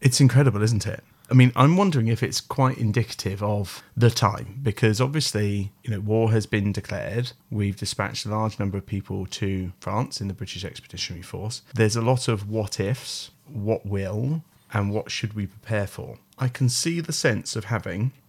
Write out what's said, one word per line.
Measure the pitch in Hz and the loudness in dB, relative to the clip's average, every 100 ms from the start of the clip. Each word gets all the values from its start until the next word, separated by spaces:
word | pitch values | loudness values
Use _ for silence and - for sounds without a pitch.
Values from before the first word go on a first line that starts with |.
It's | 139 - | 2 6
incredible, | 135 123 139 101 | 6 6 4 4
isn't | 107 110 113 | 2 2 -2
it? | - - _ - | -8 -12 _ 4
I | |
mean, | 127 123 127 | 6 8 8
I'm | 139 180 | 6 6
wondering | 202 143 113 | 4 2 2
if | 113 | 0
it's | - - | -2 -4
quite | - - 131 135 | -4 0 0 2
indicative | 110 110 107 - - 98 | 0 0 -2 -4 -6 -2
of | 104 104 98 - - - | -2 0 -4 -8 -8 4
the | 117 | 4
time, | 113 101 - 92 110 | 6 2 0 -8 -6
because | 139 - 110 104 | -4 2 2 4
obviously, | 127 156 - 104 104 101 98 - | 0 0 -2 0 0 -2 -4 -8
you | - | -6
know, | 110 | -4
war | 107 110 113 | 0 2 4
has | 110 | 2
been | 107 107 101 | 2 0 0
declared. | 101 - 101 - 113 123 - - | -2 -4 -6 -4 -4 -4 -8 -6
We've | 107 101 98 | -2 -2 -2
dispatched | 98 - 98 - 104 | -6 -4 -4 -6 -4
a | |
large | 107 110 - | -2 -2 -2
number | 101 95 | -4 -4
of | |
people | - 98 - 98 92 | -4 -6 -6 -8 -6
to | - 98 95 90 - | -4 -2 -2 -4 -8
France | - 101 139 - | -6 -4 -4 -4
in | 98 | -6
the | |
British | 92 - - 98 | -6 -10 -10 -10
Expeditionary | - - 90 - 87 | -12 -14 -10 -8 -10
Force. | - 92 107 - - | -10 -8 -8 -10 -4
There's | 117 107 117 | 2 2 4
a | |
lot | 117 127 - | 2 2 2
of | 107 101 | -2 -2
what | 110 104 - | -2 -2 -2
ifs, | 98 131 - - - _ - | -2 -2 -6 -12 -12 _ -12
what | 110 104 110 101 | -4 -2 -2 -2
will, | 98 95 107 127 160 - _ - | -4 -2 -2 -2 -4 -6 _ -4
and | 104 101 | -2 0
what | 104 - | -2 -4
should | - 110 | -6 -6
we | 107 95 | -4 -6
prepare | - - 107 98 | -8 -4 -2 -4
for. | - 73 - _ - | -8 -14 -14 _ -4
I | 131 | -4
can | - 127 | 2 2
see | 123 165 170 | 2 0 -2
the | 160 | -2
sense | 156 143 107 - - | 0 2 2 -2 -6
of | - | -4
having, | 113 - 90 127 - | -4 -4 -2 -2 -4